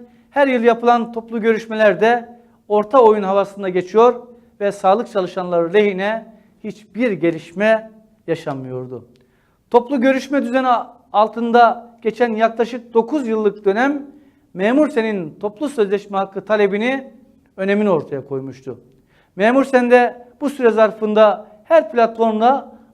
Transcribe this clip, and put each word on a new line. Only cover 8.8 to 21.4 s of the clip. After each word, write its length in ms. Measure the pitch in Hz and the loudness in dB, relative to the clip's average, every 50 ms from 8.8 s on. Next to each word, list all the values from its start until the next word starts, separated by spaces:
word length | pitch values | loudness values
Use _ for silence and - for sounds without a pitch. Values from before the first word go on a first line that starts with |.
| 127 123 127 117 - _ _ _ _ _ _ _ _ _ _ _ _ _ | -12 -12 -14 -16 -18 _ _ _ _ _ _ _ _ _ _ _ _ _
Toplu 300 | - 240 240 240 285 269 | 0 0 0 0 -2 0
görüşme 420 | 226 269 269 262 262 - 285 277 233 | 2 2 0 0 -2 -4 -4 -4 -2
düzeni 260 | 233 240 262 262 254 240 220 - - - _ _ _ - | -2 -2 -2 0 0 0 -2 -2 -6 -14 _ _ _ 0
altında 840 | 202 220 220 220 233 233 233 226 240 240 226 - - - - - _ - | 0 0 0 0 -4 -2 2 4 4 4 4 2 0 -8 -18 -18 _ -6
geçen 320 | 220 214 - 247 240 226 | -6 -2 0 -2 -2 0
yaklaşık 600 | 214 226 226 226 - 233 220 262 247 - - - | 0 -2 0 0 -2 -4 -4 -4 -8 -12 -4 -2
dokuz 340 | 226 226 226 302 311 262 226 | -2 0 0 -2 -4 -2 -2
yıllık 360 | 220 220 214 208 202 - - | -2 0 0 -2 -2 -2 -2
dönem 420 | 196 196 220 254 277 294 277 - - - _ _ _ _ _ _ _ - | -2 0 0 0 -2 -2 -4 -8 -14 -20 _ _ _ _ _ _ _ -8
Memur 340 | 175 190 214 247 285 302 294 | -4 -2 0 2 2 0 0
Sen'in 500 | - 233 220 220 214 196 170 151 - - | 0 -2 -4 -2 -4 -6 -8 -10 -10 -10
toplu 280 | - 208 208 - 302 285 | -10 -10 -8 -8 -8 -6
sözleşme 500 | - 254 208 190 202 196 202 - 202 196 | -2 -2 -2 0 -2 -4 -4 -6 -6 -6
hakkı 260 | 196 196 - 196 180 | -6 -6 -8 -10 -6
talebini, 680 | - 214 208 208 196 190 202 220 247 269 269 262 - - - _ _ _ _ _ _ _ | -2 0 0 2 0 0 -2 -2 -2 -4 -4 -6 -12 -18 -20 _ _ _ _ _ _ _
önemini 340 | - 190 196 202 208 214 208 | -6 -4 -2 0 0 2 2
ortaya 340 | 185 156 127 - 147 135 131 | 0 0 -2 -4 -8 -10 -10
koymuştu. 560 | - 139 135 135 135 127 - - 135 120 - _ _ _ _ _ _ _ _ _ _ _ | -8 -10 -10 -8 -10 -14 -16 -14 -16 -16 -16 _ _ _ _ _ _ _ _ _ _ _
Memur 280 | 180 196 226 247 277 262 | -2 0 2 2 2 2
Sen 260 | 262 - 247 247 240 | 2 2 0 4 4
de 360 | 247 247 240 233 - - - - _ _ | 4 4 4 4 0 -6 -16 -20 _ _
bu 100 | 294 277 | -8 -6
süre 200 | 277 - 254 233 | -4 0 2 2
zarfında 760 | 214 214 220 208 - - 220 214 214 214 220 208 190 - | 4 4 4 2 2 -2 -6 0 2 4 4 4 4 0